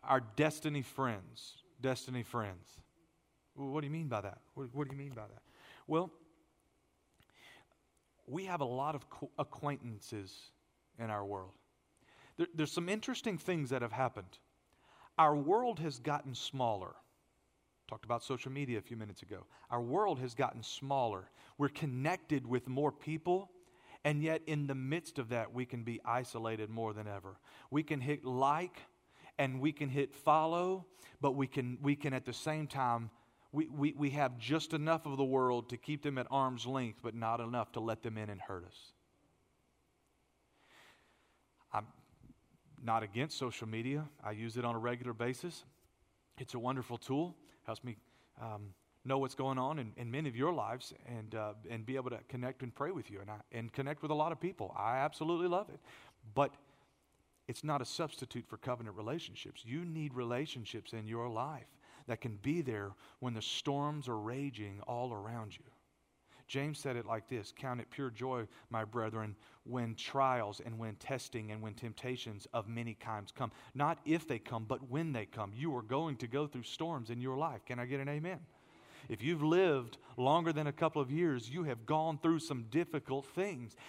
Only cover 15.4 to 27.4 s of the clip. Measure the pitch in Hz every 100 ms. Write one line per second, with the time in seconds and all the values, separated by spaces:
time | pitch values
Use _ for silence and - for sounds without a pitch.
15.4 | 143 208 247 185 160 127 123 147 139 123
16.4 | - 135 123 104 90 87 - _ _ _
17.4 | _ _ _ _ - 110 110 120 - 127
18.4 | - 135 139 113 - 117 107 98 92 95
19.4 | - - - 120 120 156 208 139 127 117
20.4 | 131 120 113 - 139 139 120 98 95 -
21.4 | - - 143 - 151 127 147 185 - 147
22.4 | 117 123 127 127 147 131 - 156 175 180
23.4 | 196 - - - - - 147 147 156 160
24.4 | 160 151 143 135 131 160 170 - 117 120
25.4 | 107 120 127 123 113 117 - 120 123 117
26.4 | 113 110 107 113 110 107 107 101 95 95